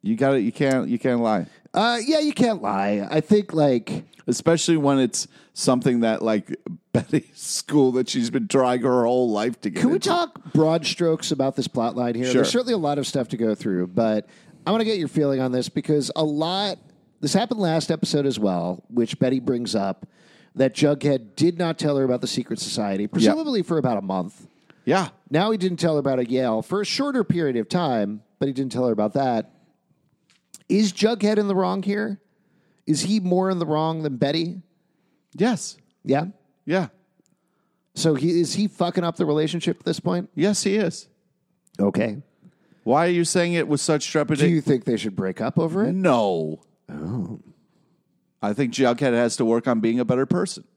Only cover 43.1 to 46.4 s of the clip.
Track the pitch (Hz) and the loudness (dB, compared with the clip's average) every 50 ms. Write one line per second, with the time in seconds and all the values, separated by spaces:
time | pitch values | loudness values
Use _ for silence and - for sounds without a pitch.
43.1 | 180 170 170 160 - 180 170 170 170 170 147 - 151 135 - - 156 147 - - | 2 2 0 2 2 2 2 2 0 0 0 0 0 0 2 0 0 0 0 -2
44.1 | - 156 147 - 156 139 151 175 170 156 - - 143 120 - 135 117 101 - 110 | -2 -2 0 0 2 2 4 4 4 2 2 2 0 0 2 -2 -2 -2 -2 -4
45.1 | 95 98 95 95 92 - 107 127 - 165 165 165 165 190 220 254 269 190 185 175 | -4 -4 -4 -4 -4 -4 -6 -2 0 0 0 0 0 -2 0 0 0 0 2 2
46.1 | 131 120 107 98 - - | 4 4 2 2 0 -2